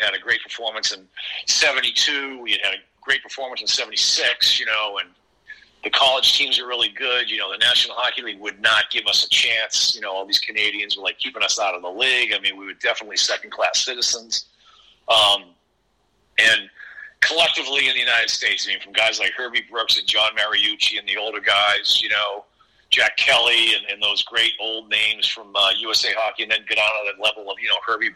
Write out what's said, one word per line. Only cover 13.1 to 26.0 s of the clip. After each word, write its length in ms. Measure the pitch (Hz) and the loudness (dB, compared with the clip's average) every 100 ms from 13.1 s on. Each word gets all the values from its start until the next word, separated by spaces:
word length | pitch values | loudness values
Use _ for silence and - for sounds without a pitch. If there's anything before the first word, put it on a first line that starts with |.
| 98 | -2
second-class 720 | - 104 - - 92 - - | 0 -2 -6 -2 0 0 -2
citizens. 600 | 123 120 120 113 - - _ _ - - _ - | -2 -2 -2 -4 -8 -8 _ _ -20 -20 _ 0
Um, 380 | 113 104 101 95 _ _ _ _ _ _ _ _ - | 4 4 2 -4 _ _ _ _ _ _ _ _ 2
and 320 | 110 110 98 - - - - - | 4 4 0 -16 -20 -18 -18 -2
collectively 640 | - 156 165 175 135 139 131 | 0 2 2 0 -2 0 2
in 60 | |
the 60 | 120 | 2
United 300 | 123 120 110 | 2 2 2
States, 380 | - 113 101 - | 0 -2 -2 -2
I 40 | |
mean, 100 | 98 | -6
from 100 | - | -4
guys 280 | - 110 110 | 0 2 2
like 120 | 98 - | -2 -4
Herbie 260 | 113 120 - | -4 -6 -4
Brooks 260 | 120 107 - | -4 0 2
and 80 | - | 2
John 260 | 104 110 107 | 2 2 0
Mariucci 640 | 104 104 104 98 - 107 | 0 2 0 2 -2 -2
and 80 | 98 | -4
the 80 | 104 | -4
older 240 | 104 104 | -4 -2
guys, 640 | 101 101 104 101 98 - | 2 4 4 2 2 2
you 80 | 104 | 2
know, 340 | 104 104 101 - _ _ _ - | 0 0 -4 -12 _ _ _ 0
Jack 260 | 120 110 - | 2 2 2
Kelly 580 | - 120 117 117 110 | 2 4 4 4 4
and, 120 | 104 - | 2 -2
and 140 | 101 | -4
those 180 | 104 104 | -2 -2
great 300 | - 117 117 - | -2 0 0 0
old 300 | 107 113 110 | -6 -8 -2
names 380 | 104 107 107 - | 0 0 0 -4
from, 280 | - 104 98 | -4 -6 0
uh, 140 | 98 95 | 2 2
U 140 | 110 | 0
S 120 | 110 | 0